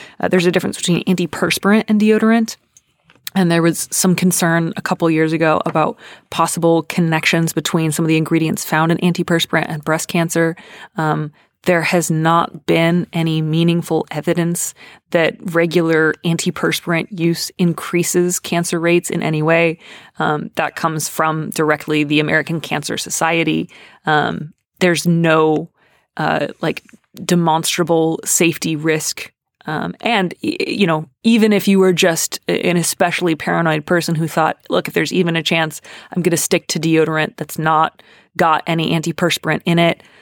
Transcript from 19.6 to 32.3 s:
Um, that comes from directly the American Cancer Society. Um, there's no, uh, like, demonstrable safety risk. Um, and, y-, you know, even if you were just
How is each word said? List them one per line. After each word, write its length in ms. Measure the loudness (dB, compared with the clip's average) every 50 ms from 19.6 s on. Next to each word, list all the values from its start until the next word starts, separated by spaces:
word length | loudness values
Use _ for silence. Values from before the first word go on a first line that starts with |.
| 2 0 -2 -4 -10 -20 -20 -20 -20 -14 _ -4
Um, 320 | -2 -2 -2 -2 -6 -6 -6
that 200 | -4 -4 -4 -4
comes 340 | -4 -4 -2 -2 -4 -6 -4
from 400 | -2 -2 0 0 0 -2 -4 -4
directly 540 | -2 0 0 0 0 -2 -2 -2 -2 0 0
the 180 | 0 0 0
American 400 | 0 2 0 0 0 -2 -4 -6
Cancer 360 | -6 -6 -6 -6 -4 -6 -6
Society. 720 | -8 -8 -8 -4 -2 -2 0 0 0 0 0 0 -2 -4 -6 -12 -20 -20 -20 -20 _ _
Um, 480 | 0 0 0 0 -2 -4 -8 -10 -12 -16 _ _ _ _ _
there's 260 | 2 2 2 2 2
no, 640 | 0 2 2 4 4 4 4 4 2 2 0 -4 -8 _ _ _ _ _ _ _ _ _
uh, 300 | -6 -4 -2 -2 -2 -2 -4 -6 -6
like, 220 | -4 -4 -4 -6 -12 _ -20 -20 _ _ _ -10 -2
demonstrable 920 | 0 2 2 2 2 2 0 0 -2 -2 -2 0 2 2 2 2 0 -2 -4 -4
safety 520 | -2 0 2 2 2 2 0 -4 -4 -4
risk. 560 | -2 -2 -2 -2 -2 -2 -6 -8 -8 -12 -16 _ _ _ _ _ _ _
Um, 300 | -8 -6 -6 -6 -6 -8 -6
and, 320 | -4 -2 0 0 -2 -2 -4 -6
y-, 140 | -6 -6 -4 -4 -4
you 220 | -4 -2 0 2
know, 220 | 2 2 0 -4 -8 _ _ 2
even 280 | 2 4 4 4 4
if 160 | 4 2 4
you 120 | 4 4 6
were 140 | 6 4 4
just 460 | 4 2 2 2 0 -2 -6